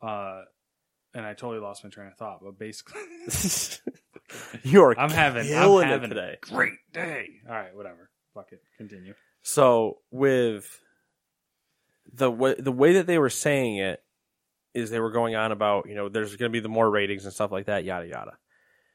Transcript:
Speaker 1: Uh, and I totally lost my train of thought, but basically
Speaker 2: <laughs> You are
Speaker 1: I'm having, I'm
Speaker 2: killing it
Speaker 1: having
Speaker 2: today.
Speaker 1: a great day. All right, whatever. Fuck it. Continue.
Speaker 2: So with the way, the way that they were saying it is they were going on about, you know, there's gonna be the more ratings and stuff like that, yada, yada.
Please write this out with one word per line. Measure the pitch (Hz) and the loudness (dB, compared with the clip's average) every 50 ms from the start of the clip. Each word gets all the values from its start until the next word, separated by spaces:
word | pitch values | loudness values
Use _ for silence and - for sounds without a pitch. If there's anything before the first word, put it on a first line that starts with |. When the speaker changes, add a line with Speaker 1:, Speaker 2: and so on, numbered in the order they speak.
Speaker 1:
Uh, | 117 110 107 101 101 98 95 95 92 _ _ _ _ _ _ _ _ _ _ _ _ _ - | -10 -10 -8 -8 -8 -10 -12 -14 -18 _ _ _ _ _ _ _ _ _ _ _ _ _ -16
and | 123 110 | -14 -12
I | 107 104 | -12 -12
totally | - 123 120 113 110 | -12 -10 -10 -8 -8
lost | 104 101 101 - - | -10 -12 -14 -16 -20
my | 101 | -20
train | - 104 101 98 | -20 -20 -20 -20
of | 92 | -18
thought, | - 113 104 95 87 95 | -16 -16 -16 -16 -16 -18
but | 101 98 98 | -20 -16 -14
basically | 110 110 - - - - - 427 403 330 339 330 349 349 | -14 -14 -14 -16 -18 -18 -18 -18 -18 -18 -18 -16 -12 -8
Speaker 2:
<laughs> | - - - 180 - - - - - - - - - _ _ _ - - _ - - - - - - 113 - | -6 -4 -4 -4 -4 -4 -6 -8 -10 -12 -14 -14 -14 _ _ _ -20 -20 _ -20 -20 -18 -18 -18 -16 -10 -2
You | 131 156 202 165 | 6 8 10 10
are | 127 113 117 | 8 8 4
Speaker 1:
I'm | 139 156 | 0 0
having, | 156 165 156 139 123 117 110 | 2 2 2 2 2 -2 -2
I'm | 143 | -2
Speaker 2:
killing | 151 151 151 202 202 185 156 135 | 2 4 6 8 8 8 6 4
it | 135 | 2
Speaker 1:
having | 135 123 107 | 0 -2 -4
Speaker 2:
today. | 110 101 90 90 - - - | -6 -6 -8 -8 -12 -14 -14
Speaker 1:
a | |
great | - 233 254 - - - - _ _ - | -8 -2 -2 -2 -2 -4 -10 _ _ -12
day. | 165 180 165 151 127 98 - - _ 117 120 | -10 -8 -8 -8 -10 -10 -12 -16 _ _ -12
All | 117 | -12
right, | 110 98 92 92 | -12 -12 -12 -16
whatever. | 104 101 92 85 85 90 _ _ _ _ _ - | -18 -18 -18 -18 -20 -20 _ _ _ _ _ -20
Fuck | 104 92 - 107 | -20 -20 -20 -20
it. | 98 _ _ _ - | -20 _ _ _ -20
Continue. | 107 98 104 92 90 95 101 _ _ _ _ _ - | -20 -20 -20 -20 -20 -20 -20 _ _ _ _ _ -10
Speaker 2:
So | - - 151 135 127 120 113 110 101 - _ _ _ | -4 2 6 6 6 6 6 4 0 -4 _ _ _
with | - 127 139 135 131 127 120 117 107 101 - - - - _ _ _ _ _ _ _ _ _ _ _ _ _ _ _ _ _ _ _ _ _ _ _ _ _ _ - | -4 0 2 2 4 4 2 0 -2 -4 -10 -18 -20 -20 _ _ _ _ _ _ _ _ _ _ _ _ _ _ _ _ _ _ _ _ _ _ _ _ _ _ -4
the | 123 135 127 | -2 0 0
way, | 117 113 131 135 - - | 0 2 2 2 0 0
the | 131 139 123 | -2 -2 2
way | 123 143 165 180 | 4 6 6 6
that | 190 165 | 6 4
they | 180 175 160 | 2 2 2
were | 143 123 | 2 2
saying | - - - 151 143 135 127 117 104 | 0 0 0 0 2 2 0 0 -2
it | 98 95 95 87 - _ _ _ _ _ _ _ _ _ _ _ _ _ _ - | -2 -2 -2 -4 -6 _ _ _ _ _ _ _ _ _ _ _ _ _ _ -8
is | 120 117 107 | -8 -6 -4
they | 117 113 | -4 -4
were | 113 113 107 | -2 -2 0
going | 120 117 113 113 | 0 0 0 0
on | 110 110 110 107 | -2 -2 -2 -2
about, | 101 107 104 101 98 - - | 0 0 2 2 0 -2 -4
you | 104 | -8
know, | 104 101 101 | -8 -8 -4
there's | 101 110 107 101 101 | -4 -4 -4 -4 -6
gonna | 101 120 117 | -6 -4 -4
be | 113 117 | -4 -4
the | 107 110 | -4 -2
more | 110 113 113 110 | 0 2 2 4
ratings | 104 104 101 98 101 98 98 | 4 2 0 0 -4 -6 -10
and | 101 - | -10 -6
stuff | - 107 101 98 | -6 -6 -4 -4
like | 95 98 | -6 -4
that, | 104 104 98 82 | -4 -4 -4 -4
yada, | 95 92 87 85 85 | -4 -6 -8 -8 -10
yada. | 69 57 50 53 - _ _ _ _ _ _ _ _ _ _ _ _ | -12 -12 -12 -14 -18 _ _ _ _ _ _ _ _ _ _ _ _